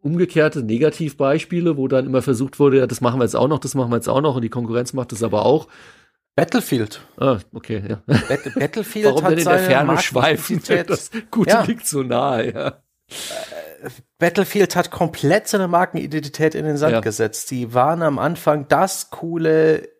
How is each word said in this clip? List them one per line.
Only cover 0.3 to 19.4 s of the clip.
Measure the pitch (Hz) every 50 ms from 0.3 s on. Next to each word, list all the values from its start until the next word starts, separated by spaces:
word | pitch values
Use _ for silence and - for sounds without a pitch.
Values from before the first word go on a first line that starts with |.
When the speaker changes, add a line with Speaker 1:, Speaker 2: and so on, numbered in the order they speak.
| - 160 151 156 151 156 120
Speaker 1:
Negativbeispiele, | 107 110 117 151 151 147 - 165 147 - _ 143 135 147 156 - - 180 175 170 170 156
wo | 139 131
dann | 131 139 131 131
immer | 139 131 131
versucht | - 143 131 110 135 131 - -
wurde, | 147 139 127
ja, | 135 127
das | 117 120 -
machen | 123 120 117 135
wir | 120
jetzt | 107 -
auch | - -
noch, | 139 156 135
das | - 131 -
machen | 135 123 117
wir | 120
jetzt | 117 -
auch | 110 117 135
noch | 151 156 123
und | 131 117
die | 110
Konkurrenz | - 123 120 110 113 120 123 - -
macht | 131 120 -
das | - 104 113
aber | 107 98 104 101
auch? | 110 135 160 - _ - - - - - _ _ _ _ _ _ _ _
Speaker 2:
Battlefield. | - 170 - - 240 - - - 123 107 101 - - - - _
Speaker 1:
Ah, | - - 135 127 101 - _
okay, | - 113 - - 113 104 101 -
ja. | 110 - -
Speaker 2:
Bat-, | - - - - - 139 139 - - -
Battlefield | 262 139 139 - 226 196 - - 214 214
Speaker 1:
Warum | 208 - 151 156
Speaker 2:
hat | 185
Speaker 1:
denn | 156 170
in | 165
der | 175 175
Speaker 2:
seine | 185 185
Speaker 1:
Ferne | 185 131 131 147 139 135 -
schweifen? | - - 135 127 123 156 151 151 151 - 185
Speaker 2:
Markenidentität | 160 - - - 180 170 -
Speaker 1:
Das | 185 - - - - 226 - _
Gute | - 233 185 -
Speaker 2:
Ja. | 202 233 208
Speaker 1:
liegt | - 226 233 -
so | - 151 139 131
nahe, | 123 120 120 135 139 131 113 117 127 107
ja. | - - 139 - _ _ _ _ _ _ _
Speaker 2:
Äh, | - - - - - - - - - - 78 80 78 69 - - 123 - _ _ _ _
Battlefield | 165 175 170 208 190 - - 208 190 - -
hat | 180 175 -
komplett | - - 180 160 170 - - 139 175 214 214
seine | - - 202 185
Markenidentität | 175 170 170 185 185 - 160 - 143 147 156 147 143 - - 156 160 156
in | - 147
den | 156 147
Sand | 143 147 151 113
Speaker 1:
Ja. | 113
Speaker 2:
gesetzt. | 107 110 104 - 113 107 - - - -
Die | 135 123 120 110 117
waren | 123 123 147 170 170 170
am | 156 139 110
Anfang | 107 151 170 160 - 160 151 151 135
das | - 147 147 185 190 - - - _
coole | - - - 165 165 170